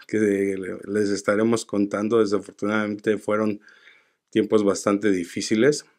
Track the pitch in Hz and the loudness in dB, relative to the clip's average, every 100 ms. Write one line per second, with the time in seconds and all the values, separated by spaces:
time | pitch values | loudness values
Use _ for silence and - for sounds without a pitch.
0 | - 107 107 98 98 95 92 95 - 104 | -6 0 2 2 0 -4 -8 -10 -6 -2
1 | 101 98 - 104 113 117 - 101 101 101 | -2 -2 0 0 2 0 -2 -2 -2 -2
2 | 107 113 104 101 95 - 104 107 107 104 | 0 2 2 0 -4 -8 -4 -2 -2 -4
3 | 113 104 - 104 107 104 - - - _ | -2 -2 -2 0 0 -4 -10 -20 -20 _
4 | _ _ _ 113 104 110 101 95 - 101 | _ _ _ 0 2 2 2 0 0 0
5 | 107 95 82 - 95 110 123 151 - | 2 0 -2 -8 -2 2 2 2 -6